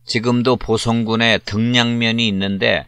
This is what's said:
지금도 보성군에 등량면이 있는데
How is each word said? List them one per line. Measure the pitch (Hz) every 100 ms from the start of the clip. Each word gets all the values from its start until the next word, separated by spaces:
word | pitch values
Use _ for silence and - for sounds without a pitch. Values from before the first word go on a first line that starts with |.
| -
지금도 | 120 117 123 123 123
보성군에 | - 110 120 117 110 113 117 104
등량면이 | - 104 117 123 120 117 117 117 117
있는데 | 98 98 98 117 92